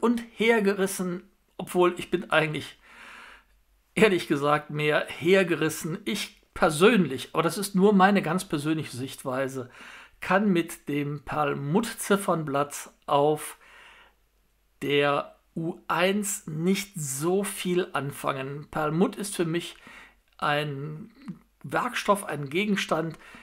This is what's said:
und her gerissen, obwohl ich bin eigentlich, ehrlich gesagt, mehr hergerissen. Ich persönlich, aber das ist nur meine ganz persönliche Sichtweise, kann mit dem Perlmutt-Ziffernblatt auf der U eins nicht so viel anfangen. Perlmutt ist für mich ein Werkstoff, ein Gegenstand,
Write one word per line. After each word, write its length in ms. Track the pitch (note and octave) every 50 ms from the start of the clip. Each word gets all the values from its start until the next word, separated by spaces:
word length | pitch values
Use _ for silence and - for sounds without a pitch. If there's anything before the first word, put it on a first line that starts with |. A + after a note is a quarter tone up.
und 220 | A3 A3+ A#3+ A#3 - - -
her 280 | - G#3+ A3+ A#3 A3 G3
gerissen, 680 | G3 F#3 F#3 F#3+ F#3+ - - F3+ F3+ F3 F#3 - - _ _ _ _ _
obwohl 360 | - F#3+ - - F3+ F3 F3 F3 -
ich 100 | - -
bin 220 | - F3 - -
eigentlich, 480 | D3+ D#3 D#3 D#3 D3+ D3 - - - _ _ - - - - - - - - - - - _ _ _ _ _ _ _ _ _ _ _
ehrlich 340 | - G#3 G#3+ F#3 E3+ -
gesagt, 440 | - D#3+ C#3 C#3+ D3 D3 D3 - -
mehr 340 | D3+ D3 D3+ D3+ D3 F3+ -
hergerissen. 920 | - - - - F3 F#3+ F#3+ F#3+ E3+ E3 C#3+ D#3 D3+ D#3 - - D#3 E3 - -
Ich 360 | - G#3+ - - - - _ _ _ _
persönlich, 760 | - G3 E3+ D3+ D3 F#3 A#3 B3 G3 E3+ C3 C3+ A#2 - - -
aber 100 | D#3+ D#3+
das 160 | E3+ E3 G#3
ist 160 | G3 - -
nur 180 | F#3 F#3+ G#3+ G#3
meine 300 | F#3+ F#3 G3 G#3 F#3 D3+
ganz 200 | D#3 E3+ F#3 -
persönliche 540 | - E3+ D3 C#3 D#3 D#3+ D#3+ C3 - -
Sichtweise, 720 | A#2+ C3+ B2+ - - - C3+ B2+ C3+ C3+ C3 C3+ C3 A#2+ A#2+ - - - - - - - - _ _
kann 280 | - - F#3 G3 A3 G#3
mit 400 | F3+ E3+ D#3+ - - - _ -
dem 340 | C#3+ D3 C#3+ C#3+ D3 C#3+ -
Perlmutt-Ziffernblatt 1700 | - - D3+ D3+ C#3+ C#3+ C#3+ C#3 C#3+ D#3+ A3+ A#3 - - - - - G3+ G3 - - E3+ E3 D#3 C#3+ C3+ C#3 C#3+ C#3+ - - - - - _ _
auf 520 | - D3 C#3+ C#3+ D#3 D#3 D3+ - - - - - - - - - - - - - _ _ _ _ _ _ _ _ _ _ _ _ _ _ _
der 560 | C3+ C#3 C#3+ C#3+ C#3+ C#3+ C#3+ D3+ - - - _ _ _ _
U 240 | E3+ D#3+ E3+ - - -
eins 580 | - E3 D#3+ F3+ F#3+ G3 G#3 G3+ G3+ - - -
nicht 480 | E3 D#3 D#3 E3 F#3 G3 G3 - - -
so 500 | E3 D3+ C3+ C3 C#3 D3+ F3 F#3 G3+ G3+
viel 420 | G3+ - - - F#3 F3+ F3 F#3 - -
anfangen. 720 | D3 C3+ C#3+ C#3+ - - C#3+ C3+ C3+ C3 C#3 C#3 D3+ D3 -
Perlmutt 460 | - D#3 D#3 D3+ D3+ E3 G3+ C4+ -
ist 200 | - G3+ - -
für 80 | - E3+
mich 320 | E3 D#3+ E3+ E3+ - - - - - - - - - _ _ _ _ _
ein 760 | - - D3+ D3 D3 D3+ D3+ C#3 C3+ D3 D#3 D3+ D#3 - - - _ - - - - _ _ _ _ -
Werkstoff, 640 | C3+ - D#3 - A#3+ A#3+ - - - G3+ G3+ -
ein 240 | - D#3 C#3+ D3 C3+
Gegenstand, 680 | D3+ F#3 G#3+ G#3+ G3 G3 - - F3 D#3+ E3 E3 D3+ - - - - -